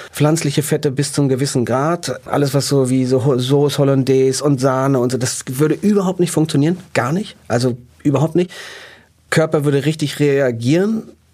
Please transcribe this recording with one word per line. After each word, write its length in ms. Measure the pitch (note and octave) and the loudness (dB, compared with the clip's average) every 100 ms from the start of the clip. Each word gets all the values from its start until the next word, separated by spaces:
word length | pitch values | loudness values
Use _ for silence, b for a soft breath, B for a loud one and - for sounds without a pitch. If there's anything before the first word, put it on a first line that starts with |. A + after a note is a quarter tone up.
| B | B
pflanzliche 520 | - D3 D#3+ D3 D3 | 0 2 2 0 -2
Fette 260 | D3 D3+ D3 | -2 -2 -2
bis 200 | C3 C#3 | -2 -2
zu 80 | - | 0
einem 80 | C#3 | 0
gewissen 360 | B2+ C#3 C3 A2+ | 0 0 -2 0
Grad. 600 | C3 D3+ E3+ F3 - - | 0 0 -2 -6 -10 -4
Alles, 260 | - C#3+ | -2 0
was 140 | C#3 - | 0 0
so 220 | C#3 B2+ | 0 2
wie 160 | C3 B2+ | 0 2
so 200 | C3 B2+ | 2 2
Ho-, 120 | B2+ | 0
Sauce 380 | B2+ C#3+ D3 C#3+ | 2 2 2 2
Hollandaise 680 | C#3 C3+ C3 C3 C3 C3 | 2 2 2 4 2 2
und 160 | D3 C3+ | 0 0
Sahne 400 | C3+ C3 C3+ C3 | 0 2 2 2
und 120 | B2 | 0
so, 60 | B2 | -2
das 260 | B2 - - | -4 -6 -8
würde 280 | B2+ D3+ D#3+ | -2 0 2
überhaupt 380 | G3+ G3+ F#3 F3+ | 2 2 0 0
nicht 120 | F3 | 0
funktionieren. 460 | - D#3 C#3 D3+ F3+ - | 0 0 2 0 -2 -4
Gar 180 | - A#2+ | -4 -2
nicht. 240 | F3 G#3+ - - | -4 -6 -14 -4
Also 300 | A#2+ B2+ A#2+ - _ | 0 0 -4 -12 _
überhaupt 320 | D3 C3 D#3 F3 | -2 0 2 0
nicht. 160 | F3+ B B B B B B _ _ | -2 B B B B B B _ _
Körper 360 | - D#3 D#3+ C#3+ | 0 2 0 0
würde 200 | C#3 C#3+ | 0 0
richtig 340 | D#3 C#3+ - | -2 -6 0
reagieren. 840 | D3 C#3 C3 A2+ A#2+ E3+ G3+ A3 - - _ | 2 2 0 0 0 2 2 -2 -8 -20 _